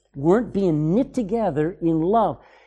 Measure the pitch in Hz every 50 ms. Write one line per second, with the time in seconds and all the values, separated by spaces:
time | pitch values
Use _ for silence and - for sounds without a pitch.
0 | _ _ _ 143 135 165 190 240 233 147 - 196 196 180 156 151 151 156 180 226
1 | 277 - - 254 226 175 220 233 220 185 135 147 151 165 208 - 170 165 165 160
2 | 160 180 214 233 208 170 123 - - - - _ _